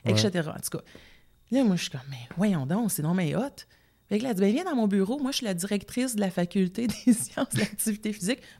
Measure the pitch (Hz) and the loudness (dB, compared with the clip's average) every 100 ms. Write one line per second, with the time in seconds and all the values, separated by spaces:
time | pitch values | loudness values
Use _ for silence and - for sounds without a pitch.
0 | - 214 214 175 156 - - - - - | 2 4 4 0 -2 -6 -8 -8 -10 -20
1 | - - _ _ _ 254 240 175 - 131 | -20 -20 _ _ _ 2 4 2 -2 -8
2 | 135 127 120 165 208 175 131 190 233 - | -10 -14 -10 0 0 2 0 0 0 0
3 | 151 180 160 151 277 - - _ _ _ | 0 0 0 0 -2 -6 -20 _ _ _
4 | _ 208 262 185 196 254 370 269 214 196 | _ -2 0 2 2 2 0 0 2 2
5 | 190 285 262 277 226 175 190 202 - - | 2 0 -2 -2 -2 -4 -2 -4 -2 -2
6 | 254 214 196 180 175 202 185 190 240 - | -2 0 0 0 0 2 0 0 -4 0
7 | - 214 - - 269 226 214 208 220 208 | 2 2 0 -4 -2 0 -2 -2 -4 -2
8 | 214 208 185 262 - | -4 -4 -4 -4 -8